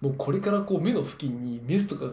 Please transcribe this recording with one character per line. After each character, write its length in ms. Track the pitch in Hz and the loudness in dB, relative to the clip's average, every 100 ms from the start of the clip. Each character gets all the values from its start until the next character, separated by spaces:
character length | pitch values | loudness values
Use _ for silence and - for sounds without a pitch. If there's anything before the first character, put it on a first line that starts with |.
も 100 | 139 | -2
う 40 | 135 | -2
こ 160 | - | 0
れ 80 | 196 | 0
か 100 | 202 | 2
ら 100 | 202 | 2
こ 140 | 196 175 | 2 2
う 40 | |
目 140 | 185 | 2
の 80 | 226 | 2
付 160 | 139 - | 0 -4
近 240 | 139 120 | -4 -4
に 180 | 123 120 | -4 -6
メ 140 | 120 190 | 2 2
ス 100 | 202 | 2
と 80 | 147 | -2
か 140 | 131 | -6